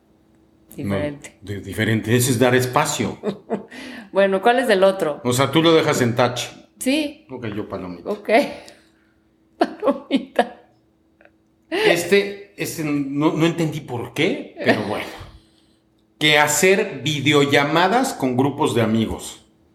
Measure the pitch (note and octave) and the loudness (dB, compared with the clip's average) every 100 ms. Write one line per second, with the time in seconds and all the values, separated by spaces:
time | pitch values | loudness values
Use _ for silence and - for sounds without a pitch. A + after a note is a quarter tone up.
0 | _ _ _ _ _ _ _ - G2 G2 | _ _ _ _ _ _ _ -10 -4 -4
1 | D3 C#3+ - _ F#2 G2+ G2 F2+ G#2+ A2+ | -4 -8 -18 _ -12 -12 -8 -4 0 0
2 | G#2+ A#2+ B2 A#2 B2+ B2+ B2+ D3 D#3 - | 2 2 2 2 4 4 2 0 0 -2
3 | G2+ - G#3 G3 - G#3 - - - - | -4 -4 -8 -8 -8 -10 -10 -18 -16 -18
4 | - F#3+ G3 F#3+ A#3+ B3+ B3 F#3+ F#3+ F#3+ | -6 0 2 2 2 2 4 4 4 2
5 | D#3 D3 B2 B2 C3+ D#3 E3 D#3+ D3 C#3 | -2 -2 -2 2 2 4 4 4 4 0
6 | A#2+ A#2 A#2+ - - - - - B3+ D4+ | 0 2 0 0 -10 -12 -20 -8 -2 -2
7 | C#4+ - - B2 A2 G2+ G2+ G2 F2+ F2 | -2 -10 -16 -10 -8 -8 -8 -8 -10 -10
8 | B2+ G#3 - A3+ - - - - _ _ | -8 -8 2 2 2 -6 -20 -20 _ _
9 | _ _ _ _ _ - - - G#4 C#4 | _ _ _ _ _ -6 -6 -4 -4 -4
10 | - C#4+ - - A3+ - _ _ _ _ | -2 -4 -4 -4 -4 -4 _ _ _ _
11 | _ _ _ _ _ _ - F#4 A4 - | _ _ _ _ _ _ -6 0 2 2
12 | - G3+ G3 - - - D#3+ - D3+ D3 | 2 2 2 -8 -14 -10 -8 -6 -2 -2
13 | C3+ C#3+ D#3 E3 E3 D#3+ D#3 - - A#2+ | -2 0 0 2 0 2 -2 -4 -8 -10
14 | - - F3 D4 - E4+ - - G2 - | -8 -2 -2 -2 -8 -6 -2 -2 -2 -6
15 | - - - - _ _ _ _ _ _ | -8 -14 -18 -20 _ _ _ _ _ _
16 | _ - D3+ D3 D3 - F#3 G3+ G#3+ - | _ -2 4 4 4 4 4 4 0 -4
17 | D3+ D3 D3+ D3 C#3 C#3+ C#3+ E3 F#3+ A#3+ | -4 -2 2 4 4 2 2 2 2 2
18 | C4 - C3 B2 C#3 C#3+ D#3 A#2 A2 A2+ | 0 -2 -2 0 0 0 0 0 0 0
19 | G2 F2+ - - _ _ _ | -2 -4 -12 -18 _ _ _